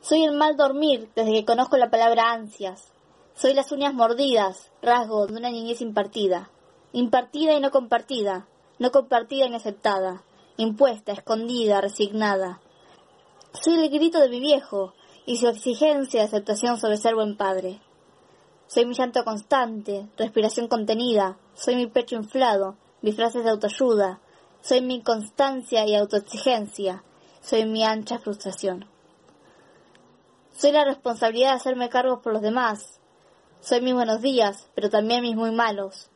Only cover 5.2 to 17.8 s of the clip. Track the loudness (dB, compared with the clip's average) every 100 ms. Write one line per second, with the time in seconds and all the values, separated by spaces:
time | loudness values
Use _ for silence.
5.2 | -2 -2 -8 -8 -8 -6 -4 -4 -4 -2
6.2 | -2 -2 -6 _ _ _ _ -4 0 0
7.2 | 0 -2 2 2 2 0 0 -2 -2 -4
8.2 | -4 -4 -10 _ _ _ 2 2 4 0
9.2 | 0 0 0 0 -8 -4 -2 0 -2 -6
10.2 | _ _ _ -4 -2 4 2 2 -8 -10
11.2 | -4 -4 -2 -2 2 2 0 -2 -2 0
12.2 | 0 0 -2 -8 _ _ _ -20 _ _
13.2 | _ _ _ -4 0 2 2 2 2 4
14.2 | 2 2 2 0 0 -6 -6 _ _ -20
15.2 | -8 0 0 0 -4 0 2 2 0 0
16.2 | 0 -2 -4 -2 -2 -2 -2 0 0 0
17.2 | -2 -2 -2 -2 -6 -12